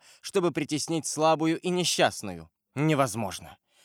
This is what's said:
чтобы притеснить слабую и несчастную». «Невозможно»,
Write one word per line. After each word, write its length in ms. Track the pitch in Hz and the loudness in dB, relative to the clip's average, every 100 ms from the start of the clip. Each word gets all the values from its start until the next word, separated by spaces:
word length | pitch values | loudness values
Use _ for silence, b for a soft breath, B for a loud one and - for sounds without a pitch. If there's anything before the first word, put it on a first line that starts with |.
| b b | b b
чтобы 300 | - 196 170 | -4 0 0
притеснить 560 | 156 143 151 - 165 - | 0 -2 -4 -2 -4 -2
слабую 520 | 151 156 151 160 165 | 2 4 4 2 0
и 120 | 180 | 0
несчастную». 800 | 180 156 - 127 - 101 85 80 _ _ | 0 0 2 2 0 -8 -10 -14 _ _
«Невозможно», 840 | 131 156 139 131 110 98 - 82 - b b | -2 2 4 2 0 -6 -8 -14 -20 b b